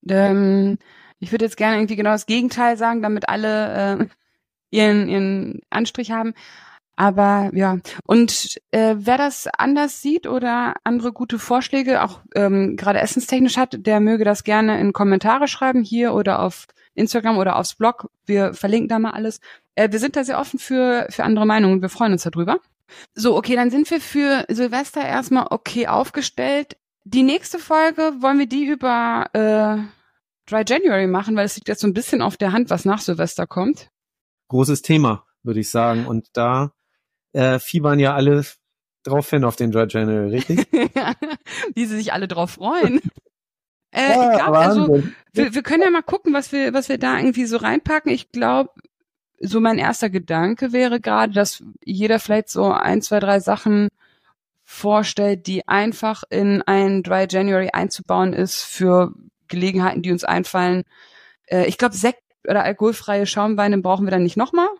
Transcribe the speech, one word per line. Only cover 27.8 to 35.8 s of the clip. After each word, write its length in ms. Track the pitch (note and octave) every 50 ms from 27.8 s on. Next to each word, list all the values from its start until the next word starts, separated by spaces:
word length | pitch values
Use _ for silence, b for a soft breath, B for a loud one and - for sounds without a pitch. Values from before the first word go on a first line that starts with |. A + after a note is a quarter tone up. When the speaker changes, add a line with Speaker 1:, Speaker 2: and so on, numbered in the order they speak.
| D#4+ D#4+ D#4+ D#4+ D#4 D#4 C#4+ B3+
Speaker 1:
wollen 180 | B3 C4+ C#4
wir 80 | C#4 C#4
die 180 | A3+ B3 C#4 D4
über, 600 | C#4 D4+ C4+ - B3 A#3+ A#3+ A#3 A#3 A#3 A#3 - - _
äh, 440 | G#3+ A3 G#3+ G#3+ G#3+ G#3+ G#3+ G#3+ G#3+ G#3 G#3 b b b b b b _ _ _ _ _ -
Dry 120 | G#3 A3 A3
January 400 | G#3 B3 D#4+ G4 E4+ G#3+ F#3+ G3
machen, 280 | F#3 F3+ F#3 G3+ G#3+ A3
weil 80 | G#3 G3+
es 100 | G#3 -
liegt 140 | - - -
jetzt 100 | - -
so 60 | -
ein 60 | G#3 F3+
bisschen 280 | G#3 B3 - - B3
auf 140 | A#2 - -
der 160 | - G#3 F#3+
Hand, 180 | F#3 A3+ B3 -
was 140 | F3 F3 -
nach 160 | G3 G3+ G#3+
Silvester 480 | - - F3 D#3+ E3 E3+ - - F3
kommt. 420 | - - F3+ F#3 A#3 D4+ - - _ _ _ _ _ _ _ _ _ _ _ _ _
Speaker 2:
Großes 320 | B2+ B2+ C3+ D3+ D3 C#3
Thema, 440 | - - D#3+ D#3 D3 A#2+ G#2+ G2 _ _ _ _ _
würde 180 | A#2 A2 A2
ich 80 | G#2+ -
sagen. 360 | - A#2+